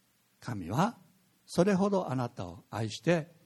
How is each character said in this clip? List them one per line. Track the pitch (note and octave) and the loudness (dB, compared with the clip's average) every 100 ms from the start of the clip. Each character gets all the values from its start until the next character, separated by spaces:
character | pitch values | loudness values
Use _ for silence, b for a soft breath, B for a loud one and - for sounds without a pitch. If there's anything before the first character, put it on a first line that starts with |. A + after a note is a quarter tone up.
| _ _ _ _ | _ _ _ _
神 | - A2 E2+ | -10 -8 -4
は | A2+ G3+ - _ _ _ _ - | 0 0 -2 _ _ _ _ -4
そ | - F#3 | 2 4
れ | |
ほ | F#3+ G3 | 4 2
ど | G3 F3+ | 0 -2
あ | B2+ | -2
な | A#2+ | -4
た | - F2+ | -6 -12
を | F2+ - | -12 -10
愛 | G#2 A2 | -6 -6
し | - | -2
て、 | - E3+ D3 _ | 0 0 0 _